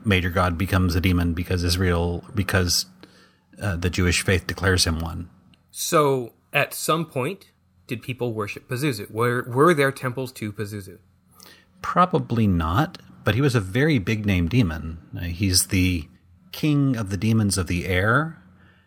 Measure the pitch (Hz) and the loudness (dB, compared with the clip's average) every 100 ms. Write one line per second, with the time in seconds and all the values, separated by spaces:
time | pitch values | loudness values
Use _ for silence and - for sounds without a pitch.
0 | 110 95 90 87 90 85 95 95 92 87 | 0 2 2 0 0 0 0 2 2 2
1 | 90 87 87 85 85 92 87 87 92 85 | 2 2 2 -2 -2 -2 0 0 2 0
2 | 87 87 - 101 95 98 90 - - - | 0 -4 -6 -4 0 2 2 0 -4 -14
3 | - - _ _ _ - 104 85 87 - | -20 -20 _ _ _ -8 -6 -2 -2 2
4 | 90 82 - 92 - 90 95 90 - 80 | 2 2 2 0 0 -2 2 2 2 0
5 | 82 85 87 - _ _ _ - - 165 | -4 -8 -12 -18 _ _ _ -10 0 2
6 | 147 131 117 - _ 143 139 - - 160 | 4 0 -4 -14 _ -2 -2 -4 -2 -2
7 | 160 135 131 196 - _ _ _ - 117 | -2 -4 -4 -6 -16 _ _ _ -12 -10
8 | - 120 123 110 107 - - 123 151 107 | -8 -6 -4 -4 -6 -8 -10 -4 -2 -4
9 | 101 107 120 120 127 120 160 156 139 131 | -8 -2 0 0 -2 2 4 4 2 0
10 | 131 123 127 - 107 104 104 104 95 87 | -6 -6 -10 -8 -10 -8 -8 -10 -14 -20
11 | _ _ _ _ - - _ _ - - | _ _ _ _ -20 -20 _ _ -4 2
12 | 180 151 127 117 107 87 80 90 156 - | 2 2 -2 0 2 2 2 0 -2 -6
13 | - - - 104 143 117 95 104 156 139 | -20 -6 -2 0 2 0 -2 0 2 2
14 | 87 113 101 92 85 120 104 - 82 82 | 0 -2 0 2 2 2 2 -2 -8 -12
15 | - 98 90 82 98 92 - 98 90 87 | -12 -10 -8 -2 0 2 2 2 2 0
16 | 76 - _ _ _ - 156 143 139 117 | -6 -18 _ _ _ -6 0 2 2 0
17 | 98 95 107 113 104 95 85 87 82 90 | -4 -2 2 2 2 0 -2 -2 0 0
18 | 104 127 160 - - - - _ | 2 2 0 -8 -20 -20 -20 _